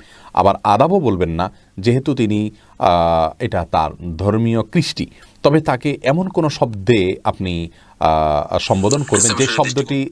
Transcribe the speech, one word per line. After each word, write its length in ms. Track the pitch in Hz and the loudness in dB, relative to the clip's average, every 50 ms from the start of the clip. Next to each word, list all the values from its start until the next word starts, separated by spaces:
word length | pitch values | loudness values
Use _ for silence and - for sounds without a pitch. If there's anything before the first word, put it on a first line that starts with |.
| - - - - - - - | -8 -18 -20 -20 -20 -4 -2
আবার 200 | - - - - - - | 2 2 2 2 2 2
আদাবও 360 | 104 104 110 139 165 196 196 | 2 4 4 4 2 2 2
বলবেন 300 | 151 117 98 85 87 82 | 2 0 0 0 0 -2
না 200 | 82 82 90 98 - - _ _ _ - | -2 -2 -4 -6 -8 -12 _ _ _ -4
যেহেতু 360 | 95 120 120 135 131 156 139 | 0 0 0 2 0 -2 0
তিনি, 360 | 127 113 104 104 104 107 107 - - - _ _ - | 0 0 0 0 -2 -2 -4 -6 -12 -20 _ _ -2
আহ, 560 | - 95 87 87 85 85 82 82 80 78 - - | 2 2 4 4 4 2 2 2 0 0 -2 -6
এটা 280 | 123 110 - 92 82 - | -6 -4 -4 -4 -4 -2
তার 460 | - 85 78 76 71 - 85 87 82 | 0 0 0 -2 -4 -8 -10 -10 -6
ধর্মীয় 460 | 80 92 101 104 113 117 117 117 113 | -2 0 0 0 0 0 0 0 -2
কৃষ্টি। 440 | 107 - - 175 147 - - - - - - - - - _ _ | -2 0 -2 -2 -2 -2 -4 -8 -8 -10 -10 -16 -20 -20 _ _
তবে 180 | - 143 147 160 | 2 2 2 2
তাকে 380 | 151 160 131 123 - 147 - - | 2 0 -2 -2 -2 -4 -6 -2
এমন 260 | - 131 143 175 185 190 | 0 0 0 0 -2 -2
কোনো 200 | - 180 165 147 | -2 -2 -2 -2
শব্দে 680 | - - - 113 110 98 95 110 120 104 90 92 - - - | -2 -2 -4 -4 -4 -2 0 2 2 4 2 0 -2 -2 -2
আপনি, 440 | 107 - - 98 92 87 85 85 82 - - _ - _ - | -4 -2 -2 -4 -4 -4 -4 -6 -8 -12 -18 _ -20 _ 0
আহ, 580 | - 80 80 78 78 76 76 73 - - - 92 | 2 2 4 4 2 2 0 0 -2 -2 -4 -4
সম্বোধন 440 | - - 110 95 95 104 139 147 | -2 0 0 0 2 2 0 0
করবেন 340 | 139 - 117 98 95 113 104 | 0 0 0 0 0 0 0
যে 100 | - 131 | 0 -2
শব্দটি, 640 | 131 - - 143 131 123 139 139 - 143 135 135 - | 0 0 -2 -2 -2 -2 -4 -4 -2 -4 -4 -4 -6